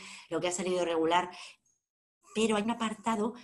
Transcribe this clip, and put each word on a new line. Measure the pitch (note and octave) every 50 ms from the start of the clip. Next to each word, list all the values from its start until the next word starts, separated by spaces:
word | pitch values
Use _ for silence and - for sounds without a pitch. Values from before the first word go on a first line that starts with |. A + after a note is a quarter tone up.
| - - - - - -
lo | E3+ D#3+
que | E3+
ha | F3
salido | F3 - F3+ F#3 F3+ F3+ F3
regular, | E3 E3+ D#3+ D#3+ D#3+ E3+ F3+ F3+ F3+ - - - - - _ _ _ _ _ _ _ _ _ _ _ _ _ _ - -
pero | G#3+ A3 G#3+ A3
hay | G#3 G#3
un | A3+
apartado | A3+ - A3+ A3 A3 - - A3+ A3+ G#3 G#3 A#3+ B3 -